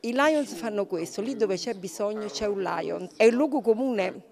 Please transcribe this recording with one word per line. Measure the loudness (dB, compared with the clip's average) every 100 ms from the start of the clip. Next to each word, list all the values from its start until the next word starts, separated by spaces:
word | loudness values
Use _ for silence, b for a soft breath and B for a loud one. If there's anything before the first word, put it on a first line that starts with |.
I | -2
Lions | 2 4 4 0
fanno | -6 -4 -2
questo, | -2 -2 -4 -4
lì | -4
dove | 0 0 0
c'è | -4
bisogno | -6 -8 -4 -4 -4 -6
c'è | -4
un | -4 -2
Lion. | -2 -4 -4 -6 -8 6
È |
un | 6 6
luogo | 2 2
comune | 2 2 2 0 -2 -4 -16